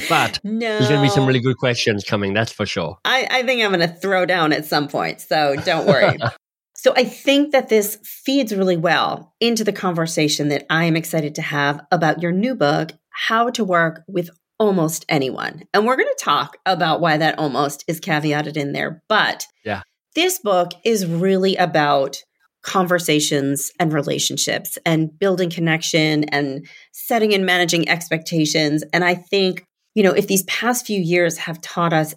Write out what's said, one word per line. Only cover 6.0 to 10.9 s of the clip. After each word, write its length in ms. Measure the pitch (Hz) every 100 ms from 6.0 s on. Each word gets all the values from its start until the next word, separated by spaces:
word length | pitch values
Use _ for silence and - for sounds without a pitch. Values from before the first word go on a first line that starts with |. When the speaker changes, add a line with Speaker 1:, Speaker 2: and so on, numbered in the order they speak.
| 160 113
Speaker 1:
<laughs> 60 | 113 - _ _ _ -
Speaker 2:
So 160 | 254
I 100 | 262
think 480 | 247 - - 277 294
that 180 | 269 -
this 260 | 220 208 -
feeds 500 | - - - 277 220
really 220 | 196 185 170
well 560 | 170 147 87 - - _
into 240 | 233 220
the 80 | 208
conversation 760 | 196 190 170 165 165 151 151 147
that 180 | 143 -
I 160 | 160
am 120 | 170